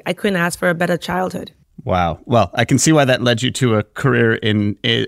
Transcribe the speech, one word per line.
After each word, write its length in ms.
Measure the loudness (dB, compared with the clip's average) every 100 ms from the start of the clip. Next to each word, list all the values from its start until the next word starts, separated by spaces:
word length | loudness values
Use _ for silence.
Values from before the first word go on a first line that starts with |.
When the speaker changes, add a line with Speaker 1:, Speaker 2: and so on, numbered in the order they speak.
| -8
Speaker 1:
I 80 |
couldn't 240 | -4 -2 -2
ask 200 | -2 -2
for 120 | -2
a 40 |
better 240 | 0 -2 -2
childhood. 540 | -4 -4 -4 -6 -12 _ _ -12
Speaker 2:
Wow. 360 | -2 0 0 -2 0
Well, 260 | 2 2 0
I 100 | 0
can 120 | 2
see 140 | 4
why 140 | 4 4
that 160 | 2
led 200 | 0 -2
you 100 | -4
to 240 | -2 0 0
a 80 |
career 520 | -2 -4 0 2 2 0
in, 420 | 0 0 0 -2
i-, 220 | -2 -2